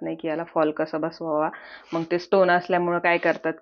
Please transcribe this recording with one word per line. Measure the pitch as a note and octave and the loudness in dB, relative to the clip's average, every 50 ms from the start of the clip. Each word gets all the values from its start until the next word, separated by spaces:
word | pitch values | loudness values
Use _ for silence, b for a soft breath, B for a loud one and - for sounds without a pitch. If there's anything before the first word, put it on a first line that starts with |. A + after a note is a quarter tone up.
नाही | E3+ E3 E3 | -6 -8 -8
की | D#3+ - D#3+ | -6 -4 -4
याला | D3+ D#3+ E3 | -4 -4 -6
फॉल | - - E3 D#3 D#3 | -4 0 0 0 0
कसा | D3+ - D#3 D#3 - D#3 | 0 -2 -4 -4 -2 -4
बसवावा. | D#3 E3 - - E3+ D#3+ D3+ D3+ D#3 E3+ B B B B B B B B | -4 -4 -6 -6 -6 -2 -2 0 -2 -2 B B B B B B B B
मग | E3 E3 E3 - | -4 -4 -2 -2
ते | F3 F3 | -2 -4
स्टोन | - - G3+ G3 F#3 F3+ | 0 2 4 4 6 6
असल्यामुळं | F3 F3+ F3 - F3+ F3 F3 F3 F3 F3 | 4 2 2 0 0 0 2 2 0 2
काय | F3 F3 E3+ E3+ | 2 2 2 4
करतात | - E3+ D#3 - - D#3+ D#3+ - | 2 0 0 0 -2 -6 -6 -4